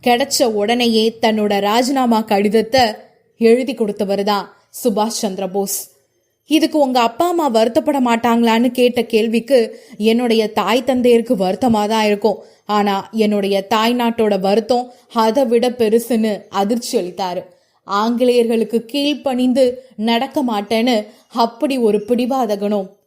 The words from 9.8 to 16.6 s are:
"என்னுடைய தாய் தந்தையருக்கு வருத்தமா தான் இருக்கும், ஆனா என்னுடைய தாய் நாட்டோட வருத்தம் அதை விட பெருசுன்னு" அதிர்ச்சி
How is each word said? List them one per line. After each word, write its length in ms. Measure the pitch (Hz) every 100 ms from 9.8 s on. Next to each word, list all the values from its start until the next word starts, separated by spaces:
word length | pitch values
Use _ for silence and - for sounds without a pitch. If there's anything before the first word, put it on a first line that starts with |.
| - -
"என்னுடைய 540 | 214 233 247 226 214
தாய் 300 | 214 190 233 262
தந்தையருக்கு 500 | 254 247 233 233 233
வருத்தமா 520 | 185 190 254 220 208
தான் 180 | 220 214
இருக்கும், 320 | 202 220 190 - _
ஆனா 440 | - 208 202 196 190
என்னுடைய 480 | 220 214 208 196 196
தாய் 340 | 196 - 226
நாட்டோட 460 | 247 240 233 214 202
வருத்தம் 520 | 190 208 214 247 247 - _
அதை 320 | 233 220 226
விட 260 | 262 233 247
பெருசுன்னு" 720 | 247 220 226 233 233 220 196 -
அதிர்ச்சி 500 | 190